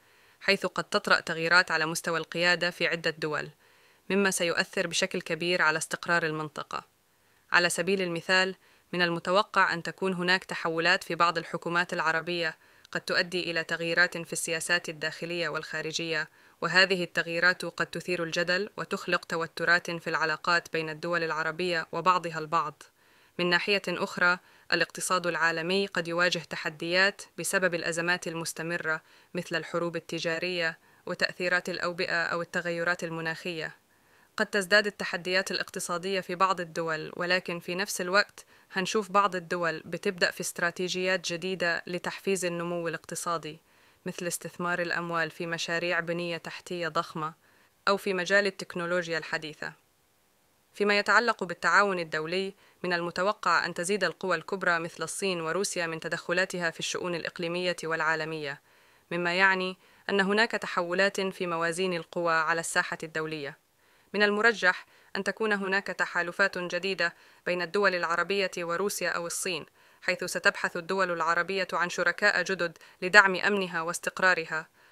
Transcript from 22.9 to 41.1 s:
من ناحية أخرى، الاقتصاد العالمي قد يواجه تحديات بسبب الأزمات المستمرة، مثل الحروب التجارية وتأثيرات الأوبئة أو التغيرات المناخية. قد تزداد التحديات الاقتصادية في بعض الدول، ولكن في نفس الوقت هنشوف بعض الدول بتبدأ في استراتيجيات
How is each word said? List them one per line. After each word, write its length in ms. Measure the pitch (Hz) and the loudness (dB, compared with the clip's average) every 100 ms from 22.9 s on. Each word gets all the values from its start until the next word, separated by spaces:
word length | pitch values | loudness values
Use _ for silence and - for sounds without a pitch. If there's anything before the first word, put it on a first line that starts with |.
| _ _ _ _ - | _ _ _ _ -2
من 100 | 175 | 2
ناحية 320 | 175 - 196 180 | 2 2 0 0
أخرى، 520 | 175 196 - 180 180 - - - | -4 -4 2 2 2 -4 -20 -4
الاقتصاد 560 | 170 165 - - 185 175 | -2 -2 -4 -2 0 0
العالمي 600 | 160 165 165 165 196 196 | 0 0 0 0 0 0
قد 200 | 185 165 | -2 -2
يواجه 320 | 170 180 170 | 0 2 0
تحديات 800 | 156 - 170 151 170 180 196 196 - - | -4 -8 -8 -6 0 4 2 2 -8 -8
بسبب 380 | 165 196 185 170 | -2 0 2 0
الأزمات 520 | 165 165 170 180 175 | -2 -2 0 0 -2
المستمرة، 760 | 165 160 - 165 170 160 156 - - _ | -6 -6 -6 -4 -4 -2 -4 -6 -20 _
مثل 220 | 180 170 165 | -8 -4 -4
الحروب 400 | 156 170 170 165 | -4 -2 -2 -4
التجارية 840 | - 165 165 160 175 180 165 165 _ _ - | -6 -4 -2 -2 -2 -2 -2 -4 _ _ -10
وتأثيرات 640 | 180 - - 180 180 185 | -2 -2 -2 0 0 0
الأوبئة 540 | 175 175 175 185 170 | -4 -4 -2 -2 0
أو 180 | 165 170 | 0 -2
التغيرات 640 | 170 180 170 170 170 175 | -2 -4 -2 -2 0 -2
المناخية. 720 | 170 165 160 160 185 160 156 - _ _ _ _ _ - | -2 -4 -4 -4 -6 -6 -8 -10 _ _ _ _ _ -4
قد 80 | 214 | 0
تزداد 420 | 208 180 208 208 | 0 4 6 4
التحديات 640 | - 190 185 170 185 196 | 0 -4 -4 0 0 0
الاقتصادية 680 | 190 - 185 - 175 185 190 | -2 -4 -6 -4 -4 -2 -2
في 160 | 180 180 | -2 2
بعض 260 | 190 185 | 2 2
الدول، 500 | 170 160 165 156 156 - | -2 -4 -2 -2 -4 -6
ولكن 440 | 175 180 - 170 | 0 0 0 -6
في 160 | - 180 | -4 -4
نفس 260 | 202 - | -4 -4
الوقت 440 | 180 196 196 - - - _ | 2 2 2 -4 -20 -20 _
هنشوف 400 | 190 180 220 185 | -4 0 0 2
بعض 240 | 202 196 180 | 2 2 0
الدول 460 | 170 180 165 156 - | -4 -2 -2 -2 -6
بتبدأ 460 | 165 202 180 - | -4 -4 0 0
في 100 | - | 0
استراتيجيات 920 | 175 - 175 170 180 185 185 | -6 -2 -2 -2 -4 -2 0